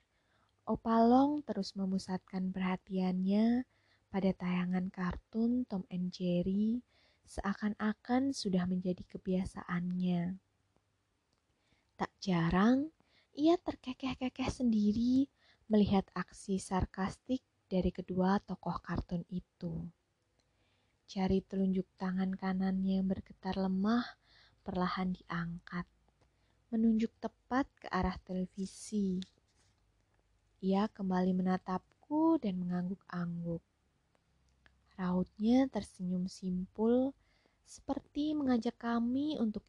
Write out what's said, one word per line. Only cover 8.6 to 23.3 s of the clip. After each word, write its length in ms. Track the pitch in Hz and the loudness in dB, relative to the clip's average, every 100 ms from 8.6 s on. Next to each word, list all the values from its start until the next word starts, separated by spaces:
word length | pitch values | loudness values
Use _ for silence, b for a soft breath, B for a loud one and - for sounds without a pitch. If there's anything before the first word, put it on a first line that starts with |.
| 180 | 0
menjadi 340 | 185 180 180 - | -2 -2 -4 -8
kebiasaannya. 1300 | - 190 185 190 - - 175 180 180 180 175 180 190 _ _ _ _ _ _ _ _ _ _ _ _ _ _ _ - | -10 -2 -2 -2 -8 -6 -4 -2 -2 0 0 -2 -6 _ _ _ _ _ _ _ _ _ _ _ _ _ _ _ -8
Tak 160 | - _ | -8 _
jarang, 720 | 196 170 165 175 220 262 311 - b b b | 0 2 4 6 6 4 0 -8 b b b
ia 220 | 285 311 349 | 0 4 4
terkekeh-kekeh 960 | - - 254 - 262 254 254 - 262 | 0 -8 -10 -8 -6 -4 -4 -4 -4
sendiri 720 | - 240 214 208 220 240 262 277 b b b - | 0 2 4 4 2 2 2 2 b b b 2
melihat 360 | 214 196 196 - 180 | 4 4 2 0 -6
aksi 400 | - - - 190 | -8 -10 -4 -4
sarkastik 880 | - 185 - - 214 - - 262 _ _ - | -2 -2 -2 -2 -6 -6 -6 -6 _ _ -4
dari 240 | 185 180 | 0 0
kedua 480 | - 180 185 185 202 | -2 -4 0 2 2
tokoh 360 | - 185 175 - | -2 -8 -6 -6
kartun 400 | - 175 - 175 - | -6 -6 -4 -6 -6
itu. 560 | 180 - - 175 165 170 - _ _ _ _ _ _ _ _ _ _ - | -8 -10 -10 -8 -8 -10 -14 _ _ _ _ _ _ _ _ _ _ -10
Jari 360 | 196 190 190 - | -2 2 2 0
telunjuk 400 | 190 190 185 - - | 0 2 0 -2 -6
tangan 360 | 190 185 190 | -4 -2 -2
kanannya 680 | 190 190 185 190 190 190 190 | -2 -2 0 0 2 2 2
yang 80 | 190 | 0
bergetar 480 | - - | -2 -6